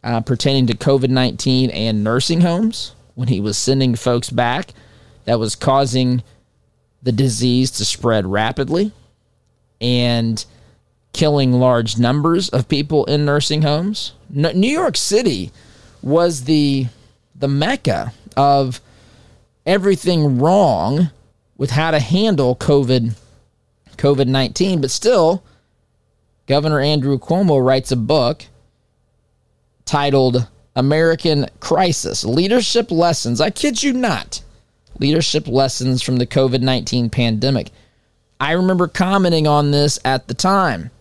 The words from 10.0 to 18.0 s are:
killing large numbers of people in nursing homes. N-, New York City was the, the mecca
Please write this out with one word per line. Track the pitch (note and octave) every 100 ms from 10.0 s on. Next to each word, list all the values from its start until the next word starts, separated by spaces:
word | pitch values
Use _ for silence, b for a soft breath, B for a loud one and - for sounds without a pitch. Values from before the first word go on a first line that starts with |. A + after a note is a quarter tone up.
| A#2+ A#2 A2+ A2 - b b b _ _ _
killing | - D#3 D3 C3
large | B2 B2+ A#2+ A2 G#2+
numbers | A#2+ C#3+ D#3 E3+ F#3
of | C3+ -
people | C#3+ D3 D#3 -
in | D3
nursing | D3 C#3+ C3+ D#3
homes. | D3+ D3+ F#3+ G#3+ - - -
N-, | C#3+ D#3+ F3+
New | A3
York | D4+ E4+
City | - - G#3 A#3 G#2+ F#2+ b b b b b
was | C3 D#3+ E3+ D3+
the, | B2+ D#3 C#3+ C3+ B2+ b b b _
the | - C#3
mecca | C#3 E3+ C#4 - F#2